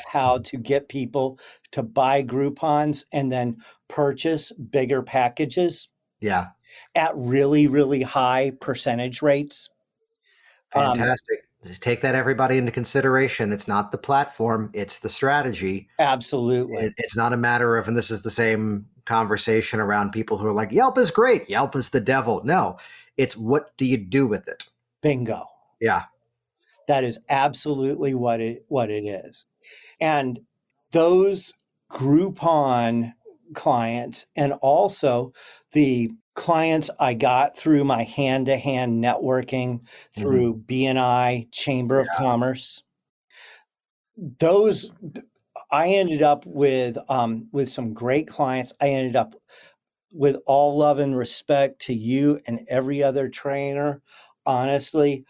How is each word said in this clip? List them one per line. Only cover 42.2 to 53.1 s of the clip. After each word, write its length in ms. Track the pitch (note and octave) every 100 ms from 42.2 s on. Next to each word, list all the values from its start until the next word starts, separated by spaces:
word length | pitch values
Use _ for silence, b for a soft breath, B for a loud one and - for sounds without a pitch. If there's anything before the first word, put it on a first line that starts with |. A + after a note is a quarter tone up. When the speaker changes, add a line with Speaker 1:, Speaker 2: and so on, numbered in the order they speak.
| C3 A#2+ B2+ C3 - - _ _ _ _ _ B B B B _ _ _ _ - D#3 B2
Speaker 1:
those, 520 | D#3+ G3 G#3+ - - - E3 - - _ _ - -
I 180 | C#3+ E3+
ended 320 | G3 F3+ D3
up 240 | D3+ C#3+ F3+
with, 500 | D3+ C#3+ C3 B2 A#2 -
um, 400 | C3 A#2 A2+ -
with 180 | C#3 C3
some 220 | - A#2
great 340 | A2 A#2+ C#3+ D#3+
clients. 440 | - C3+ B2+ B2+ -
I 100 | C#3+
ended 260 | C3+ C3 A#2+
up 180 | A2+ - _ b b b _ _ _
with 240 | E3 C#3 C3+ -
all 300 | C#3 D3 D3
love 200 | D3 C#3+
and 180 | C#3 C3
respect 640 | A#2 - - C#3+ C#3 -
to 120 | -
you 460 | A2+ A2+ C3+ D3 D3 -
and 140 | A#2 -
every 340 | B2+ C3 C#3+
other 260 | C#3